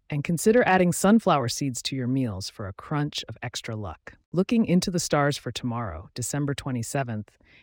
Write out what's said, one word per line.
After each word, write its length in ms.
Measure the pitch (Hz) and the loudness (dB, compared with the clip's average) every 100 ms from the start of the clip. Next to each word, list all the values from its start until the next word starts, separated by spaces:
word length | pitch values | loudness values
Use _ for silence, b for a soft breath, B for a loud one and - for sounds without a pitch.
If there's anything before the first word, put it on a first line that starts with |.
| - | -6
And 140 | 151 | -4
consider 400 | - 170 220 233 | -2 2 4 6
adding 280 | 202 185 175 | 6 4 4
sunflower 560 | - 190 226 190 147 120 | 4 6 6 6 2 2
seeds 340 | - 139 120 | -2 -4 -4
to 140 | - 135 | -6 -4
your 100 | 123 | -2
meals 420 | 135 123 95 - | 0 -2 -4 -8
for 200 | - 98 | -10 -12
a 40 | |
crunch 520 | - - 147 147 - - | -10 -6 -2 -2 -6 -12
of 80 | 117 | -10
extra 320 | 123 - - | -10 -10 -8
luck. 380 | 110 98 76 - - _ | -8 -8 -12 -18 -20 _
Looking 340 | 160 190 233 | -2 0 2
into 280 | 220 180 196 | 4 2 2
the 80 | 175 | -2
stars 360 | - 151 143 143 | 0 2 2 0
for 140 | 127 | -6
tomorrow, 600 | - 123 117 110 82 - | -6 -6 -4 -6 -8 -12
December 400 | - 120 143 143 | -8 -6 -2 -2
twenty-seventh, 840 | 139 143 123 113 143 120 110 104 _ b b | -4 -4 -6 -4 -4 -4 -6 -10 _ b b